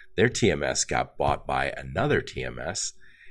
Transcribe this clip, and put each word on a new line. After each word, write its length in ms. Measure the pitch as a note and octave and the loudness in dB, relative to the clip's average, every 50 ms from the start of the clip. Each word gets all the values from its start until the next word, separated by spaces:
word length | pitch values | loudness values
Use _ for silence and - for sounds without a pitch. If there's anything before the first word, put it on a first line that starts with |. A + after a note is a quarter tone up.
| - - - | -16 -8 2
their 120 | - G#2+ B2 | 2 2 2
T 220 | B2 - A#2+ G2 | 4 4 4 4
M 120 | D#2 D2 D2 | 4 4 0
S 220 | B1+ - - - | 0 0 0 0
got 320 | - - A#1+ - - - | 0 0 0 0 -2 -2
bought 300 | - C#2+ C#2+ C#2+ - - | 0 2 2 2 0 -2
by 260 | - C2+ C2 C2+ C#2 - | -2 0 0 0 0 -4
another 440 | - C2+ C2 C2+ F2+ B2+ D3+ - F2 | -6 -8 -4 -2 0 2 4 2 2
T 220 | - - - C#2 B1+ | 0 -2 -6 -6 -6
M 160 | B1 A#1+ A#1+ | -6 -6 -6
S, 340 | B1 D#2+ F#2+ - - - - - - - - - - - | -6 -6 -4 -4 -6 -6 -8 -10 -18 -20 -20 -20 -20 -20